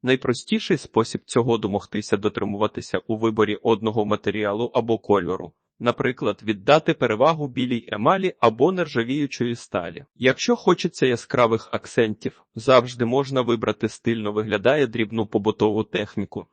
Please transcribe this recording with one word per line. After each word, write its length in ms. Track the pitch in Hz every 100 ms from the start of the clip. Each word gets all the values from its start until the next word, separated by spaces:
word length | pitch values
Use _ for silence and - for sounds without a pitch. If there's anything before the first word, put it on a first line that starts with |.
Найпростіший 720 | 127 131 - 120 - 220 - 170
спосіб 440 | - - 113 - _
цього 320 | 127 117 117
домогтися — 600 | 104 98 - 101 - 104
дотримуватися 840 | 104 - 101 101 104 - - 92 -
у 100 | 110
виборі 380 | 113 110 104 104
одного 500 | - 110 110 110 104
матеріалу 680 | 104 - 101 104 104 120
або 240 | 127 117 113
кольору. 560 | - 101 85 92 87 _ _ _
Наприклад, 640 | 120 - 123 123 123 101
віддати 500 | 107 107 98 151 156
перевагу 540 | 160 123 107 143 160 147
білій 420 | 123 127 120 -
емалі 420 | 107 123 190 190 -
або 320 | 117 110 147
нержавіючої 840 | 185 160 123 117 143 143 - 120 120
сталі. 500 | - 98 87 85 - _
Якщо 400 | 123 123 - 240
хочеться 500 | - 175 175 - 131
яскравих 640 | 117 - 123 117 113 -
акцентів, 720 | 110 - - 113 107 - - _ -
завжди 500 | 110 131 123 123 117
можна 360 | 131 135 135
вибрати 480 | 117 117 110 107 110
стильно 420 | - - 113 104
виглядає 560 | 104 107 104 110 147 131
дрібну 380 | 117 107 113 104
побутову 580 | 107 101 - 110 107
техніку 600 | 107 110 104 - 98 101 85